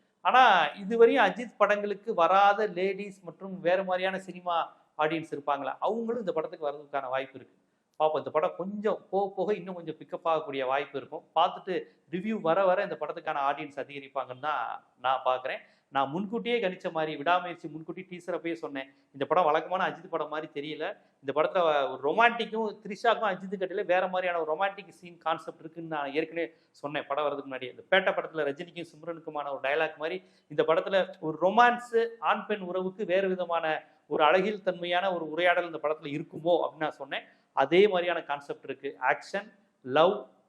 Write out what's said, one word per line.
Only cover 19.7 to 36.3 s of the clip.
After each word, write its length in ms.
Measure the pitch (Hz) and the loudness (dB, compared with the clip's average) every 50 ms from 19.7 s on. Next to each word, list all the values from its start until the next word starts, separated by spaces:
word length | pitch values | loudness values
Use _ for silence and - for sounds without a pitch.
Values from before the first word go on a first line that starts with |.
| 180 185 185 156 | -2 0 0 -2
அஜித் 180 | 143 - - | -4 -6 -8
படம் 220 | 175 165 160 151 147 | -6 -6 -4 -4 -4
மாதிரி 220 | 151 156 160 160 - | -6 -6 -8 -6 -8
தெரியல. 440 | 147 143 156 151 143 160 190 214 - _ _ _ _ | -8 -8 -6 -6 -6 -6 -8 -8 -10 _ _ _ _
இந்த 220 | - 135 135 147 | -8 -2 0 2
படத்துல 500 | 160 180 - 185 170 160 151 143 139 127 | 2 2 2 2 4 4 4 2 2 0
ஒரு 220 | 131 127 131 143 165 | -2 -2 -2 0 4
ரொமான்டிக்கும் 680 | 208 233 240 220 - 226 - 208 220 226 208 202 - - | 6 6 4 4 0 -4 -4 -4 -4 -4 -4 -6 -8 -12
த்ரிஷாக்கும் 480 | 190 202 - - 233 214 - 220 202 | -12 -6 0 2 2 2 2 0 -2
அஜித்துக்கு 340 | 185 185 190 190 208 190 190 | -2 -4 -6 -8 -6 -4 -4
இடையில 200 | 175 175 202 202 | -4 -2 -2 0
வேற 220 | 165 180 185 190 | 2 2 2 2
மாதிரியான 360 | 185 185 185 185 180 175 170 160 | 0 0 -2 -2 0 -2 -2 -2
ஒரு 120 | 156 156 | -2 0
ரொமான்டிக் 340 | 175 196 196 196 202 185 170 | 0 0 0 -2 -6 -14 -18
சீன் 280 | - _ 180 175 170 | -20 _ -20 -20 -16
கான்செப்ட் 420 | 156 - 160 160 - - 170 156 - | -6 -2 -2 -2 -2 -4 -10 -14 -14
இருக்குன்னு 300 | 147 160 160 170 165 160 | -16 -14 -12 -12 -8 -6
நான் 240 | 160 147 143 139 135 | -6 -4 -4 -2 -2
ஏற்கனவே 400 | 156 160 160 165 170 165 - - _ _ _ | -2 -2 -2 -4 -6 -6 -6 -8 _ _ _
சொன்னேன் 360 | _ _ - 143 151 143 123 | _ _ -8 -6 -4 -4 -4
படம் 160 | - 139 147 151 | -2 -2 0 0
வர்றதுக்கு 320 | 143 143 139 135 139 131 | 0 -2 -4 -6 -10 -10
முன்னாடி. 140 | 127 127 123 | -10 -10 -12
இந்த 140 | - - - - | -12 -14 -2 2
பேட்டை 240 | 180 190 190 202 185 | 2 4 4 2 0
படத்துல 340 | 170 151 - 160 156 147 | 0 -2 -4 -4 -4 -2
ரஜினிக்கும் 380 | 143 139 139 180 175 156 175 165 165 - | -2 -4 -6 -10 -12 -12 -14 -14 -14 -16
சிம்ரனுக்குமான 560 | 151 156 170 165 160 156 160 156 147 143 143 | -14 -12 -10 -10 -10 -10 -10 -8 -6 -6 -6
ஒரு 80 | 139 131 | -6 -4
டயலாக் 360 | - 131 147 160 160 156 156 | -2 0 0 2 0 0 -2
மாதிரி 260 | - 151 165 180 185 - _ _ _ _ | -4 -6 -6 -6 -8 -10 _ _ _ _
இந்த 160 | - 151 151 156 | -4 -2 0 2
படத்துல 500 | 156 165 180 185 190 196 190 175 - - - | 4 2 2 2 2 2 2 0 0 -4 -6
ஒரு 180 | 165 156 156 151 | -6 -6 -2 0
ரொமான்ஸ், 640 | 165 190 208 226 240 240 233 - - - 233 226 226 226 - - | 0 4 6 6 6 6 6 2 -2 -2 0 0 0 0 -4 -2
ஆண் 260 | 156 165 208 214 202 | 0 0 0 0 -2
பெண் 140 | - 208 202 | -4 -4 -4
உறவுக்கு 460 | 185 175 170 185 185 185 185 220 214 | -4 -4 -4 -4 -4 -4 -4 -6 -2
வேறு 220 | - 185 190 196 | 0 2 2 2
விதமான 560 | 190 185 185 180 170 170 165 165 160 156 147 - _ _ _ _ | 0 0 -2 -2 -2 -2 0 0 -2 -2 -4 -6 _ _ _ _
ஒரு 160 | - 147 160 156 | -4 2 4 6
அழகியல் 380 | 147 170 190 185 214 214 196 | 6 6 6 4 0 -2 -4
தன்மையான 520 | - 185 170 175 170 175 175 175 190 196 180 | -4 -4 -4 -4 -2 -2 0 0 0 0 -2
ஒரு 160 | 170 165 151 | -2 -4 -6
உரையாடல் 360 | 151 160 175 175 175 180 175 | -2 2 4 4 4 4 0
இந்த 120 | 170 160 | -2 -4
படத்துல 280 | 147 - 151 156 156 160 | -4 -2 -4 -4 -4 -6
இருக்குமோ 520 | 147 139 151 151 - | -8 -6 -8 -8 -10